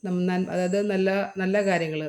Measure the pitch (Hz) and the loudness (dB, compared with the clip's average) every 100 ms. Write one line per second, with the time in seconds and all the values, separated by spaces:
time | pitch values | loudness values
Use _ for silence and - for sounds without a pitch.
0 | 190 180 180 180 185 170 180 196 208 190 | -2 0 2 0 0 0 0 0 0 0
1 | 190 196 196 - 185 196 196 175 165 156 | 2 0 -2 -4 0 2 2 0 0 -4